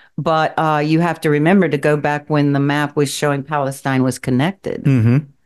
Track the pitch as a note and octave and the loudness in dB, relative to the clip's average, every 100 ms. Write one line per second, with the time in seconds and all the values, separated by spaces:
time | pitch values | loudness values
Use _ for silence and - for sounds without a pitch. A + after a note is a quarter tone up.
0 | _ - D3 D#3+ D#3 - D#3+ D3+ D3+ D#3+ | _ -6 -2 0 0 0 0 0 2 2
1 | E3+ D#3 D#3+ D3 D#3 G3+ E3+ C#3+ D3+ D3 | 0 -2 0 2 4 4 2 0 0 0
2 | D3 D3 D3 D3+ C#3+ C#3 C#3 D3 C#3+ - | 0 -4 -2 0 2 2 0 -2 -2 -2
3 | C#3 - D3+ C#3 C3+ D3+ C3+ C3+ C#3 C3 | -4 -2 -2 -2 -4 -4 -4 -4 -2 0
4 | B2+ A#2+ - B2+ D#3 G3 - - - C3 | 0 -2 -2 0 0 -4 -8 -4 0 2
5 | A2+ C3 D#3 _ | 4 2 -2 _